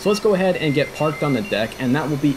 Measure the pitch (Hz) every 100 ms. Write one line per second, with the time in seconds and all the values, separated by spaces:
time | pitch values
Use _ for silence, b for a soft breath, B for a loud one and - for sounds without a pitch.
0 | 190 202 220 185 190 180 151 139 139 -
1 | 151 147 147 123 104 101 113 - 131 143
2 | 131 143 147